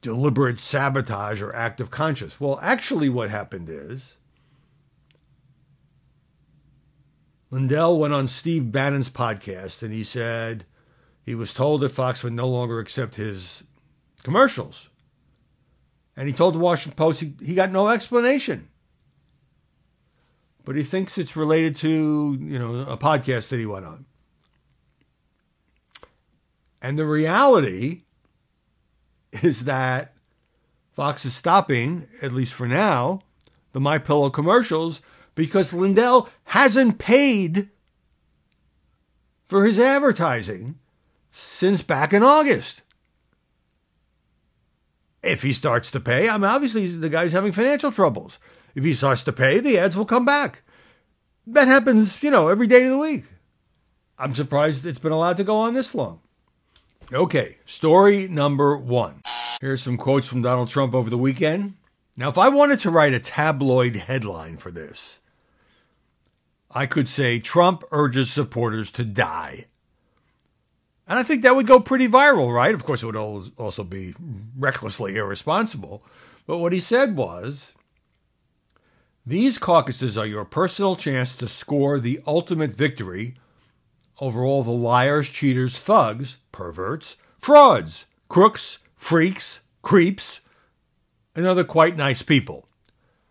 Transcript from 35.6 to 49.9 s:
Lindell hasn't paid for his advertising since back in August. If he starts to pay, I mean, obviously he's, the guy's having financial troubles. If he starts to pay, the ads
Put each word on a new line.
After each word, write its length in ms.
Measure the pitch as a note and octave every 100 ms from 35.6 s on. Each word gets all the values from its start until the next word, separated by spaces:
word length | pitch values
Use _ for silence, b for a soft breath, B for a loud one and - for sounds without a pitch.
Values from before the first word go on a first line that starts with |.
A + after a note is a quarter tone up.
| F#3
Lindell 560 | F3 F#3+ G3 B3 B3 B3 B -
hasn't 520 | G#3+ C4+ A3 B3+ -
paid 720 | - B3 C#4+ A3 F3 F3 G3+ _ _ _ _ _ _ _ _ _ _ _ _ _ _ _ _ _ _
for 180 | G3 G#3
his 140 | G#3
advertising 1000 | B3 C#4 C#4 G#3 E3 A#2+ F#2+ F#2+ A2+ D#3+ _ _ _ _ _
since 520 | - - - F3+ G3
back 320 | - C#3+ D3
in 100 | G3
August. 580 | A#3+ D4 D4 A#3 - - _ _ _ _ _ _ _ _ _ _ _ _ _ _ _ _ _ _ _ _ _ _ _ _
If 200 | - F#3
he 100 | C3+
starts 380 | B2+ D3+ A#2+ -
to 80 | C3+
pay, 300 | - B2 G#3+
I 80 | G#3+
mean, 80 | G3
obviously 360 | B3+ C#4+ A3
he's, 180 | F#3 E3+
the 100 | D#3+
guy's 240 | D#3+ F3
having 180 | E3+ G3+
financial 400 | F3+ B3 C#4+ D4
troubles. 480 | A3 F3+ G2+ E2 - b b b -
If 80 |
he 100 | C#3+
starts 300 | B2+ C#3 B2+
to 100 | -
pay, 260 | B2+ C3 F3
the 180 | C4+ G#3+
ads 200 | F#3+